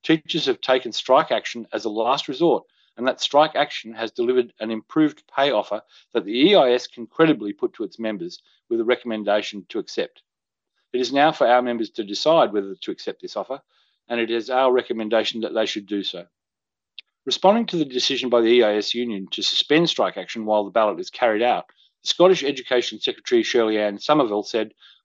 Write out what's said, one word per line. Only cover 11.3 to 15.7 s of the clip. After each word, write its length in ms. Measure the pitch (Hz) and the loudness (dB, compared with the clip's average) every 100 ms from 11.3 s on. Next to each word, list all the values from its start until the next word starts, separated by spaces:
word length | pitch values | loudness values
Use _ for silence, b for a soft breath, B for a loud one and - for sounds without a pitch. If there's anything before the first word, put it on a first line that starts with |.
for 160 | - 120 | 4 4
our 140 | 123 | 4
members 300 | 123 120 107 | 2 -4 -6
to 140 | - | -6
decide 500 | 101 101 151 165 117 | -8 -4 2 4 4
whether 200 | 104 98 | 0 -6
to 160 | 95 - | -10 -12
accept 300 | - - 101 | -10 -10 -12
this 160 | 180 107 | -10 -10
offer, 240 | - 135 _ _ _ _ _ | -8 -12 _ _ _ _ _
and 100 | 120 | -4
it 120 | 113 | -2
is 180 | 117 110 | -2 -2
our 240 | 127 131 | 2 2
recommendation 680 | 127 - 113 110 113 107 117 | 2 0 -6 0 0 0 -4
that 100 | 110 | -4
they 140 | 110 | -2
should 180 | 110 | -2